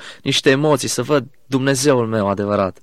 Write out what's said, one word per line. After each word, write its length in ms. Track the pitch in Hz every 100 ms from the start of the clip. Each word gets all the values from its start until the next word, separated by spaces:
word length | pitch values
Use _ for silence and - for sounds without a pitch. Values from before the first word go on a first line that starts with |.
| - -
niște 280 | 139 135 -
emoții 380 | 135 151 143 113
să 140 | -
văd 240 | 127 147 123 - -
Dumnezeul 600 | 131 135 135 143 131 113
meu 220 | 110 101
adevărat. 500 | 98 101 104 95 -